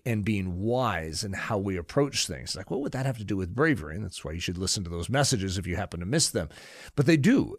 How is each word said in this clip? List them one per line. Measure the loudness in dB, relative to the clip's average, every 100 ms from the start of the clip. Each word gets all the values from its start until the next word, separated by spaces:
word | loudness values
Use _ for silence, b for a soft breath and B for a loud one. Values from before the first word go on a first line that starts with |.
| -2
and | 0
being | 0 0 -2 -2
wise | 0 2 2 0 -2 -4
in | -6
how | -6 -2 0
we | 0 -2
approach | -2 0 2 0 -2
things. | -4 -8 -8
Like, | -4
what | -4
would | -2
that | -2 -2
have | -2
to |
do | -2 -2
with | -2 2
bravery? | 2 2 -2 -8
And | -8
that's | -8
why | -8
you | -6
should | -4 -2
listen | -2 -2
to | -2
those | -4 0
messages | 2 4 2 0 -2
if | -2
you | -4
happen | -4 -6
to | -2
miss | 2 2
them. | 0 -4 B B B B B
But | 6
they | 6
do, | 8 6 4